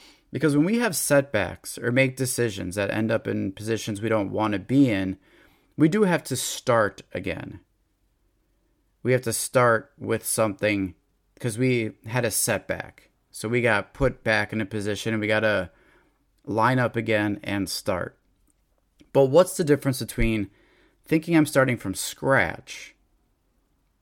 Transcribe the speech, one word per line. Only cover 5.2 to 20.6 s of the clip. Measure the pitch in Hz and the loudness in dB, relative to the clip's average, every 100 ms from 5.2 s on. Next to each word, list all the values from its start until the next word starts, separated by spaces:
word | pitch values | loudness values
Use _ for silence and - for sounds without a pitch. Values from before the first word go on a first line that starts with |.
| _ _ _ _ _ - | _ _ _ _ _ 2
we | 156 | 2
do | 208 | 4
have | 196 165 - | 4 2 0
to | 127 | -4
start | - - - 117 101 - - | -4 -4 2 4 2 -2 -10
again. | - 95 - - 90 _ _ _ _ _ _ _ _ _ _ _ _ _ _ | -8 -6 -8 -10 -16 _ _ _ _ _ _ _ _ _ _ _ _ _ _
We | 120 | 0
have | 127 | 0
to | 117 | 0
start | 107 - 127 120 113 - _ | -4 0 4 4 2 -2 _
with | 110 110 - | -4 -4 -2
something, | - 110 98 107 101 95 - _ _ _ _ | 0 0 0 0 0 -2 -6 _ _ _ _
'cause | 123 110 | -6 -2
we | 131 123 107 - 110 | 0 0 -2 -8 -6
had | 123 | -4
a | 117 | -2
setback. | - - 98 - 90 - - _ _ _ | -2 -2 -2 -4 -8 -8 -20 _ _ _
So | - 110 | -10 -4
we | 120 | 0
got | 117 104 - | 2 2 -2
put | - 135 - | -2 -2 0
back | 113 107 104 | 0 0 0
in | 110 | -4
a | 110 | -4
position, | 110 101 101 117 | -4 -4 -4 -4
and | 110 | -2
we | 107 | 0
gotta | 107 107 101 90 - _ _ _ _ _ _ - | 2 2 0 -4 -12 _ _ _ _ _ _ -6
line | 104 113 127 | 0 2 2
up | 123 117 | 0 -2
again | 113 107 104 101 | 0 0 0 -4
and | - 101 95 | -4 -4 -4
start. | - - 90 - - _ _ _ _ _ _ _ _ _ | -4 -4 -4 -6 -12 _ _ _ _ _ _ _ _ _
But | 135 135 | 2 6
what's | 151 180 - | 6 4 0
the | |
difference | 156 139 180 - | 2 2 0 -4
between | 113 - 113 110 98 _ | -6 -2 0 0 -4 _